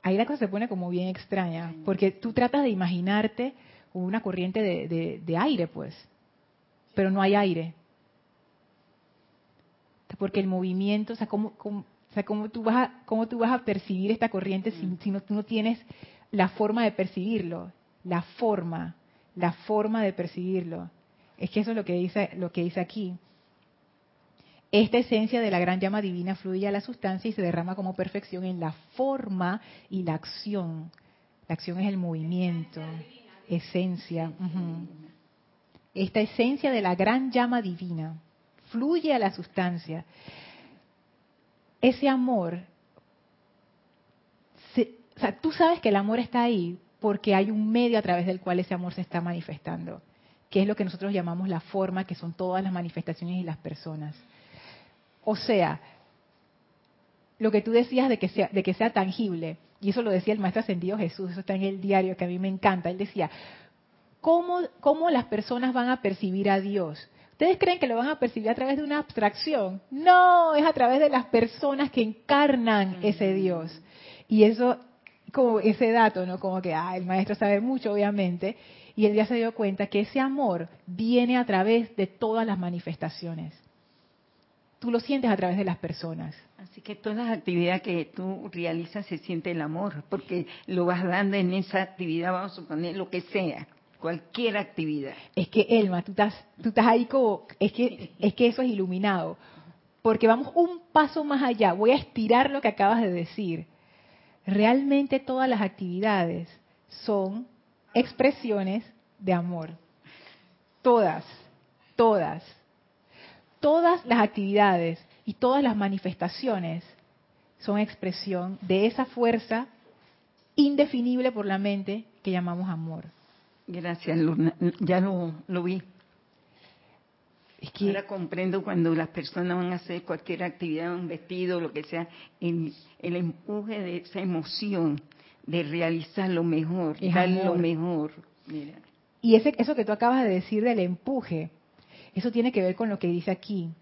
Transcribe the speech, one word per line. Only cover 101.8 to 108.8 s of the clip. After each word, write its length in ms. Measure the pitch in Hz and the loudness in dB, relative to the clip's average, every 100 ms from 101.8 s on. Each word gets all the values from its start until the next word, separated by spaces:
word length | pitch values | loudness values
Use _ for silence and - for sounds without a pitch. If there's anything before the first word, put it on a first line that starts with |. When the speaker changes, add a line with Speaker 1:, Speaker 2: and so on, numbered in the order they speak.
| 220 | 4
Speaker 1:
a 40 | 277 | 4
estirar 540 | - - 220 240 277 | 2 -4 4 6 4
lo 100 | 277 | 2
que 100 | 233 | -2
acabas 320 | 208 196 233 | 2 2 4
de 80 | 214 | 2
decir. 560 | 175 165 - 196 165 165 _ _ _ _ _ _ _ - | -2 -4 -6 -4 -4 -8 _ _ _ _ _ _ _ -2
Realmente 720 | 196 214 262 277 277 277 269 | 4 6 4 4 2 2 -2
todas 280 | 269 254 262 | -2 0 0
las 140 | 226 | 2
actividades 880 | 196 - 185 180 214 202 170 170 170 - _ _ _ - - | 0 -4 -6 -2 0 2 0 -2 -8 -16 _ _ _ -12 -2
son 400 | 202 190 208 247 _ _ _ _ | 0 -2 -6 -12 _ _ _ _
expresiones 920 | 240 247 - 262 277 240 202 190 202 | 0 0 2 2 2 -2 -2 0 -4